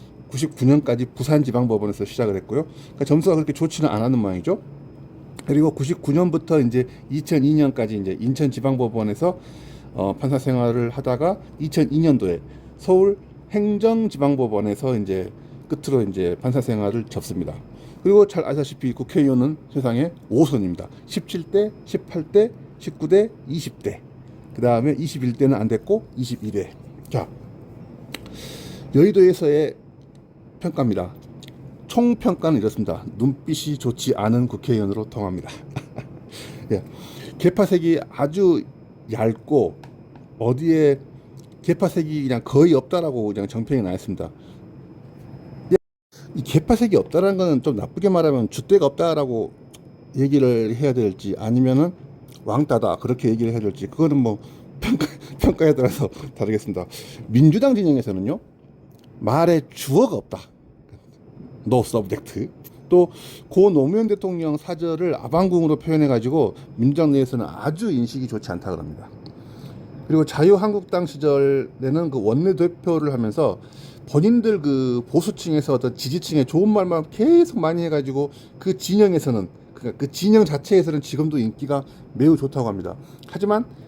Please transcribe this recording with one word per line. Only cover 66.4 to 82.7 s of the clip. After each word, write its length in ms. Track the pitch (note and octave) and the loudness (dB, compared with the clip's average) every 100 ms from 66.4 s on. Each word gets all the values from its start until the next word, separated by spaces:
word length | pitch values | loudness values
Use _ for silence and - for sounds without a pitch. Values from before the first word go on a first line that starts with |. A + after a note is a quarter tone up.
| G#2+ - - - | 0 -2 -12 0
민주당 360 | B2+ C#3+ D#3 | 2 2 2
내에서는 340 | C#3 B2+ A#2+ D#2 | 2 2 -2 -6
아주 440 | D#2+ B2+ D#3 A3 | -6 -6 -4 -2
인식이 360 | C3 A#2 C3+ B2+ | 0 -2 -4 -8
좋지 240 | G#2+ - | -8 -8
않다 200 | F2+ G2 | -8 -8
그럽니다. 380 | E2 D2+ D2 - - - - - - - - - - - | -8 -10 -14 -18 -20 -20 -20 -20 -20 -18 -18 -18 -16 -2
그리고 180 | D#3+ D3 | 0 0
자유한국당 800 | - E3+ G3 G#3+ G3+ F#3 F3+ E3+ | 4 6 6 4 -2 -4 -4 -4
시절에는 1040 | C#3+ D3 C#3 C#3 C#3 - - C3 D#3 E3+ | -2 2 4 4 2 -2 -6 -2 -2 -2
그 140 | C3 | 0
원내대표를 920 | G#2 B2+ F#3 F3+ F3 F3 F3+ D#3+ D3 | 0 2 2 2 0 -2 -2 0 0
하면서 460 | B2+ A2 G#2 C3 F2+ - - - - - | -2 -2 0 0 -2 -10 -20 -20 -20 -2
본인들 540 | C#3+ G3+ A#3+ A3+ G3 | 2 4 4 2 0
그 400 | D3 C3+ B2+ B2 A#2+ | 0 0 0 -2 0
보수층에서 640 | E3 G#3+ - E3+ D3+ D3+ | -2 -2 -6 -2 -2 0
어떤 220 | B2+ B2 B2 | 0 -2 -6
지지층에 500 | B2+ D#3+ - D#3 B2+ | -6 -6 -2 0 2
좋은 220 | D#3+ G#3+ | 2 2
말만 440 | G#3 F3+ E3 D#3 | 2 2 -2 -4
계속 480 | - C4 E4+ E4+ G3 | 0 4 6 4 0
많이 240 | D#3+ E3+ | -2 0
해가지고 480 | E3+ D3+ C3+ C3+ C#3+ - - - | 0 -2 -2 -2 -4 -6 -20 -8
그 180 | F#3 F#3 | -4 -4
진영에서는, 720 | - G3+ G3+ E3 C#3 A2 F#2 - - - | 0 4 4 4 0 -2 -4 -12 -20 -12
그러니까 220 | B2 - | -10 -6
그 120 | C3+ | -8
진영 340 | - G3 A3 F3 | -2 4 6 6
자체에서는 560 | C#3+ - F#3+ E3 D3+ | 0 2 2 4 -2
지금도 360 | - C#3 D#3 D3 | -4 -4 -2 0
인기가 460 | A2 - C#3 C#3 C#3 - - | -2 -4 -4 -4 -4 -16 -14
매우 220 | - D3+ - | 2 4 4
좋다고 300 | C#3 C#3+ | 2 -2
합니다. 280 | A#2 | -4